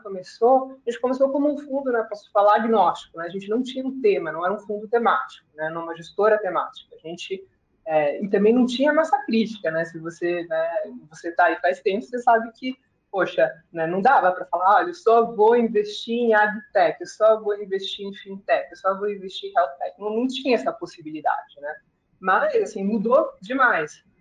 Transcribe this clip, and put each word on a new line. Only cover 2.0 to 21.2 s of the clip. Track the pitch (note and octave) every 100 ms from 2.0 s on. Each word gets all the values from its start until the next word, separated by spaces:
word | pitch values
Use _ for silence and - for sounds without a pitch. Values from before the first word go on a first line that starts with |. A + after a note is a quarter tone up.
| A3
posso | G#3 _
falar, | G#3 G#3 A3
agnóstico, | A3+ A3 E3+ - - E3
né, | E3+
a |
gente | G3 G3
não | A#3
tinha | B3+ C4 C4
um | -
tema, | G#3 F3+ D#3+
não | D#3+
era | F3+
um | G#3
fundo | - G#3 G#3+
temático, | A#3+ G#3 D3 - - _
né, | - D#3
não | E3+
uma | E3 E3
gestora | D#3+ - G#3+ G#3+
temática, | F#3+ D#3+ - - -
a | -
gente, | D#3+ F3 - F#3+ - _ _ _
é, | D#3+ D#3 D3 -
e | G3
também | G3+ G#3
não | B3 B3
tinha | B3 D4
massa | D4+ D#4+ G4+
crítica, | - A3+ G3+ - D#3+
né, | D#3+
se | E3 E3
você, | E3 E3 F3 F3 E3+
né, | D#3+ E3 E3 E3+ - D#3
você | - E3+
tá | E3+ F3
aí | E3
faz | F3 F3+
tempo, | G3 G3
você | - B3
sabe | A#3+ A3+ A3+
que, | - C4 C4 _ _ _
poxa, | G3 E3+ - D#3+ - _
né, | E3 D#3+
não | F#3
dava | A3 B3 F3+
pra | F3+
falar, | - E3+ F#3 G3+
"Olha, | F3
eu |
só | E3+ A3 A#3 G#3+
vou | F#3+ A3 A#3+
investir | A3+ G#3 G#3 - -
em | A#3 A#3
agtech, | G#3+ G3+ G#3 - G3+ E3 -
eu | F3
só | - A3 G#3+
vou | G#3 G3+
investir | G3 F#3+ G3 - G3
em |
fintech, | G3+ G3 G3 - D#3 -
eu | -
só | F#3+ G3
vou | G#3
investir | G3 F#3 - G3
em | F3
healthtech", | F3 - - -
não, | G#3
não | A3 C4
tinha | C4 C4
essa | A#3 -
possibilidade, | - E3+ - D3+ D#3